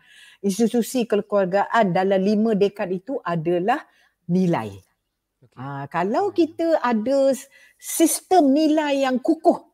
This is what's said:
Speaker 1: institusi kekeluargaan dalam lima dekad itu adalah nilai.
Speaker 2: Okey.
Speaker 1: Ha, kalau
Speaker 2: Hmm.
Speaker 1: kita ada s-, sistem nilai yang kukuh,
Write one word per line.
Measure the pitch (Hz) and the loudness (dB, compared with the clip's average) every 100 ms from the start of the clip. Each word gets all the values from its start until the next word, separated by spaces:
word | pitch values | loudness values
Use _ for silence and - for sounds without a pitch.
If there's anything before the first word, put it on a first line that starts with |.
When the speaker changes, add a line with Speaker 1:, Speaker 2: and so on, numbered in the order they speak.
| _ - - _ 202 | _ -20 -20 _ -4
Speaker 1:
institusi | 185 226 247 208 262 226 | 0 0 0 -2 -4 -2
kekeluargaan | 208 202 202 190 196 - 233 208 | -2 0 0 0 0 0 2 2
dalam | 175 185 196 | 0 0 0
lima | 190 214 226 | 0 0 0
dekad | 202 196 - 190 | 0 0 -2 -6
itu | 185 - 269 | -8 -8 -8
adalah | 175 170 160 175 190 277 - _ _ _ - | -6 -4 -2 -2 -2 -4 -6 _ _ _ -4
nilai. | 180 185 151 107 98 _ _ _ _ _ _ | 0 0 0 -4 -12 _ _ _ _ _ _
Speaker 2:
Okey. | 123 - | _ -16
Speaker 1:
Ha, | 135 139 139 | -14 -12 -8
kalau | 170 190 285 403 | -4 -2 -2 -2
Speaker 2:
Hmm. | - | 0
Speaker 1:
kita | 311 330 330 311 247 | -2 -2 0 0 0
ada | 220 220 277 269 | -2 0 2 2
s-, | 262 - _ - _ | 0 -6 _ -20 _
sistem | - - 320 - - 370 285 | -8 0 2 0 2 4 4
nilai | 277 311 311 294 277 | 4 2 2 0 0
yang | 269 254 | 0 0
kukuh, | 285 320 349 - - | 0 0 2 0 -2